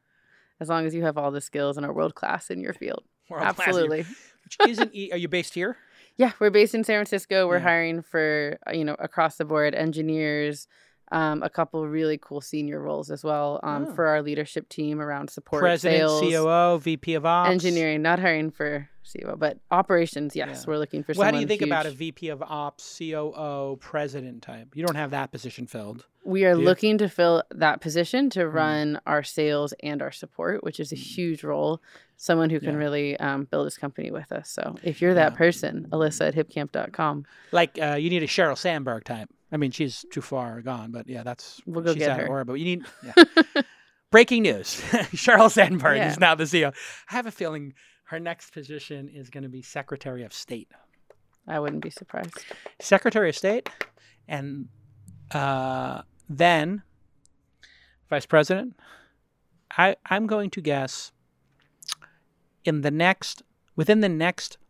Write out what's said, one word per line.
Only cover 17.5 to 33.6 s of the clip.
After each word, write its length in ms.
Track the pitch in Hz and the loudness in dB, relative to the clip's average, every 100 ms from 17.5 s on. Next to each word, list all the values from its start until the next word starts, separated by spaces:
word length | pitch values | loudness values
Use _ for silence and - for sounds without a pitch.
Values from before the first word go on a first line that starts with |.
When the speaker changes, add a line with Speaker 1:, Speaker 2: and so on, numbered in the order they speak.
Speaker 1:
engineering, 500 | 185 175 170 160 151 | 2 2 0 0 2
not 180 | 160 175 | 2 2
hiring 320 | 185 160 156 | 2 2 -2
for 380 | - 147 147 143 - | -4 -6 -6 -10 -18
C 180 | - - - | -16 -12 -10
O 60 | |
O, 40 | - | -2
but 220 | 151 - - | -2 -2 0
operations, 640 | 175 196 175 165 143 147 156 | 2 4 4 2 -2 -6 -6
yes, 140 | 139 | -8
Speaker 2:
Yeah. 140 | 135 - | -8 -6
Speaker 1:
we're 100 | 151 | -4
looking 260 | 147 151 | -4 -6
for 100 | 147 165 | -4 2
Speaker 2:
Well, 100 | 202 | 2
how 60 | |
do 40 | - | 2
Speaker 1:
someone 40 | |
Speaker 2:
you 60 | 214 | 0
think 140 | 208 | -2
about 240 | 147 160 156 | 0 0 -2
a 40 | |
Speaker 1:
huge. 80 | 135 | -6
Speaker 2:
V 140 | 165 | -10
P 180 | - 165 | -10 -10
of 120 | 139 | -10
Ops, 400 | 147 151 147 - | -8 -8 -8 -10
C 320 | - - 160 156 | -16 -12 -8 -4
O 160 | 151 | -6
O, 460 | - 151 139 139 135 | -6 -8 -6 -6 -8
president 640 | - 151 147 139 127 120 | -8 -6 -6 -8 -12 -14
type? 320 | - 113 123 143 | -16 -18 -14 -6
You 100 | 175 | -4
don't 100 | 151 | -4
have 140 | 143 | -4
that 200 | 139 135 | -6 -6
position 360 | 123 123 - 123 | -10 -12 -12 -12
filled. 380 | 117 104 113 - _ 185 | -10 -12 -14 -18 _ -2
Speaker 1:
We 180 | 190 185 | 4 6
are 80 | |
Speaker 2:
Do 60 | 170 | 6
you? 60 | 175 | 6
Speaker 1:
looking 320 | 180 214 214 | 4 4 2
to 80 | 202 | 2
fill 340 | - 175 165 - | 4 4 4 2
that 300 | - 156 - | 0 2 2
position 480 | 165 160 170 254 277 | 0 0 0 2 0
to 100 | 190 | 0
Speaker 2:
Mm. 120 | 165 | 0
Speaker 1:
run 480 | 160 156 151 151 147 - | 0 0 0 0 -2 -2
our 160 | 151 | -2
sales 500 | 143 - 151 147 147 - | 0 0 0 0 -2 -6
and 200 | 147 147 | -8 -6
our 100 | 135 | -6
support, 520 | - - - 170 - | -10 -14 -6 -4 -2
which 160 | 170 - | -4 -8
is 120 | 147 | -8
a 40 | 135 | -10
Speaker 2:
Mm. 40 | |
Speaker 1:
huge 440 | - - 175 151 | -10 -4 -4 -4
role. 380 | 151 147 151 160 _ - _ _ | -4 -2 0 -2 _ -20 _ _
Someone 320 | - 165 160 | 0 4 4
who 80 | 160 | 0
can 140 | 143 | -2
Speaker 2:
Yeah. 40 | 147 | -2
Speaker 1:
really, 380 | 147 147 143 143 | -2 -2 -2 -2
um, 260 | 143 139 139 | -2 -4 -2
build 200 | 151 | -2